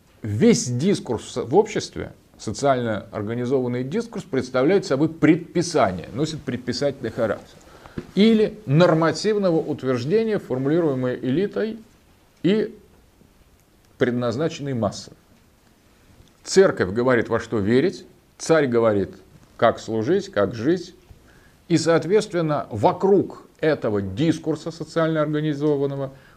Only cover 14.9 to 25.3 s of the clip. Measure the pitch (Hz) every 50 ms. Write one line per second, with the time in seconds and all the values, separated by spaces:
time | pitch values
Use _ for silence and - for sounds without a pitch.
14.9 | - - - - - _ _ _ _ _ _ _ _ _ _ _ _ _ _ _
15.9 | _ _ _ _ - _ - _ _ _ - - - 190 190 180 - - - 90
16.9 | 101 117 123 131 127 113 104 - 113 110 - - 123 107 95 107 120 131 156 196
17.9 | - - - - - _ _ _ _ - - - 165 156 147 127 117 117 113 110
18.9 | 104 101 92 - - - - - - - - _ - - 120 113 98 - - -
19.9 | 113 110 110 139 185 202 196 - - 101 101 - 120 110 113 151 180 185 - -
20.9 | - - _ _ - - _ - - - _ _ _ _ _ - 165 147 160 165
21.9 | 165 156 135 160 208 214 208 - 170 175 160 156 147 131 - - - - - 185
22.9 | 175 - 196 190 202 175 - - - - - _ _ - 156 156 143 - - 117
23.9 | 104 101 98 95 95 110 156 165 151 - - 156 156 151 - 170 160 - 156 -
24.9 | - 165 160 160 160 156 151 151